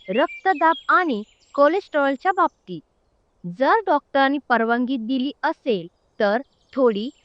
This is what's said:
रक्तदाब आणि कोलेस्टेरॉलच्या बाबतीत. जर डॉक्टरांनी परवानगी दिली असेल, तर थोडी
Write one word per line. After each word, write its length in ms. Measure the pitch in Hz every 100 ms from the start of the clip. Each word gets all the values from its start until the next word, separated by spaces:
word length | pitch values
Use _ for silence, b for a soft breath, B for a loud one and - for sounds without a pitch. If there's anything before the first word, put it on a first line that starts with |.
| -
रक्तदाब 680 | 202 320 - 381 330 330 330 -
आणि 340 | 320 349 220 214 _ _
कोलेस्टेरॉलच्या 800 | - 285 370 - 302 277 269 370
बाबतीत. 500 | 381 330 _ - 170 - _ _ _ _ _ 175 175
जर 140 | 269 427 392
डॉक्टरांनी 520 | 294 - 277 269 285 -
परवानगी 480 | 233 226 233 247 269
दिली 340 | 220 262 262 -
असेल, 440 | 285 320 294 202 170 _ _ -
तर 220 | 208 220 277 _ _
थोडी 360 | 254 254 202 233 -